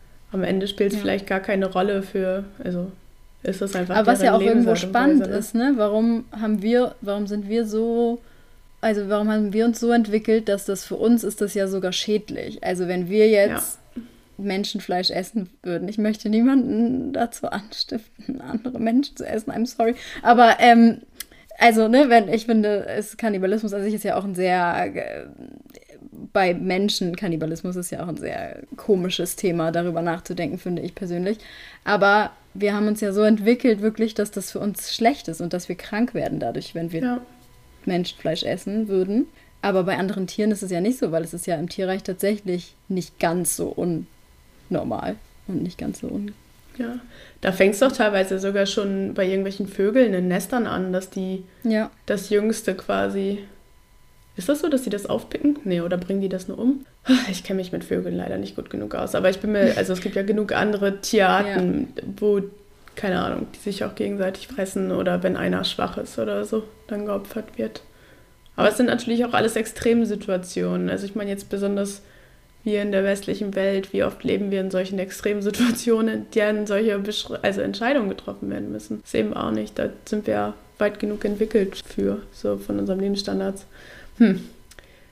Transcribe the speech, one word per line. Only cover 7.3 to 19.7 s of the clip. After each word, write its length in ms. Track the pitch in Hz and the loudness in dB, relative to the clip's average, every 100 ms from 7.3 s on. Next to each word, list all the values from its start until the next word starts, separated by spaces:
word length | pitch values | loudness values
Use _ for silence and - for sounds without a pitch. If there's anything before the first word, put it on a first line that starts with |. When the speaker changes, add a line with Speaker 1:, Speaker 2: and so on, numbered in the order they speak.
| 208 202 | -4 -2
Speaker 2:
wir 160 | 226 220 | -2 0
so, 540 | 214 233 233 233 240 - - - - - - | 0 0 2 0 -2 -8 -20 -20 -20 -20 -4
also 280 | 220 208 196 | 0 0 0
warum 220 | 208 214 | 0 2
haben 220 | 214 208 | 2 2
wir 120 | 214 | 2
uns 160 | 240 226 | 2 2
so 100 | 233 | 2
entwickelt, 560 | 233 214 214 220 220 220 | 4 2 0 2 2 2
dass 160 | 196 - | -2 -2
das 180 | 190 | -6
für 120 | - - | -6 0
uns 280 | 226 233 | 4 4
ist 160 | 208 - | 2 -4
das 140 | 202 | -2
ja 120 | 202 196 | -2 -2
sogar 260 | 190 185 | -2 -2
schädlich. 680 | 190 - 208 - - - 214 | -2 0 -2 -2 -10 -10 -8
Also 220 | - 180 175 | -4 -2 -2
wenn 200 | 180 175 | -2 2
wir 200 | 214 220 | 6 8
jetzt 500 | 208 202 - - - - - | 8 6 2 -4 -8 -16 -16
Speaker 1:
Ja. 60 | 226 - _ - | -16 -20 _ -8
Speaker 2:
Menschenfleisch 720 | 202 190 202 208 - 180 185 | -4 -2 -2 -6 -4 -2 0
essen 380 | 175 185 226 185 _ | -2 -4 -6 -6 _
würden, 260 | 180 170 185 | -6 -4 -2
ich 80 | 214 | 0
möchte 300 | 214 214 208 | 0 0 0
niemanden 840 | 220 254 269 233 208 233 262 - | 4 6 6 4 2 2 0 -2
dazu 340 | - 240 - - | -2 -2 -4 -6
anstiften, 920 | 196 208 - - 247 - - - 262 | -6 -8 -8 -6 -8 -10 -12 -10 -10
andere 380 | 262 220 247 247 | -6 -6 -6 -2
Menschen 360 | 226 247 277 - | 2 2 2 -4
zu 80 | - | -6
essen, 240 | 220 - | -4 -4
I'm 120 | - | -4
sorry. 280 | 247 | -2